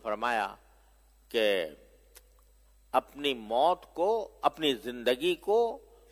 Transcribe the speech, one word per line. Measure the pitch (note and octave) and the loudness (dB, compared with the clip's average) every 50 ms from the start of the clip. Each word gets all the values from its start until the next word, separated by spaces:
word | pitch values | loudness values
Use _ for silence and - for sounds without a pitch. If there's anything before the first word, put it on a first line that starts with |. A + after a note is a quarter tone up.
| G2+ | -6
فرمایا | A2+ G#2 G#2 A2+ A#2+ A#2+ A2 G2+ G2 G2 - _ _ _ _ _ _ _ _ _ _ _ _ _ - | -6 -4 -2 -2 0 0 0 -2 -2 -6 -10 _ _ _ _ _ _ _ _ _ _ _ _ _ -4
کہ | - A#2 A2 G#2 G2+ F#2+ E2+ D#2 D2 - - - - - _ _ _ - - _ _ _ _ _ _ _ _ _ _ _ _ _ | 0 2 4 4 4 2 0 -4 -8 -14 -20 -20 -20 -20 _ _ _ -20 -20 _ _ _ _ _ _ _ _ _ _ _ _ _
اپنی | - B2+ - - - C#3 D3 C#3+ C3+ | -2 -2 -2 -2 -6 -4 -4 -2 -2
موت | A#2+ A2 G#2+ A2+ A#2+ C#3+ E3+ F3+ F3 - - - | -4 -4 -2 0 2 2 2 2 0 -4 -10 -6
کو، | D#3 E3+ G3 A3+ A3+ G3 - - - | -2 0 0 0 -2 -4 -8 -8 -4
اپنی | - - - - D#3+ D3 C3 | -2 -2 -2 0 0 0 0
زندگی | A2 - A#2+ B2 B2 A#2 A#2 B2+ B2+ D3 F3+ F3 | -2 -4 -10 -10 -2 0 0 0 2 0 -2 -2
کو | E3 - - G#3 A3+ A#3 A3+ A#3+ C#4+ - - - - - - | -2 0 0 2 2 2 0 -2 -8 -14 -20 -20 -20 -20 -20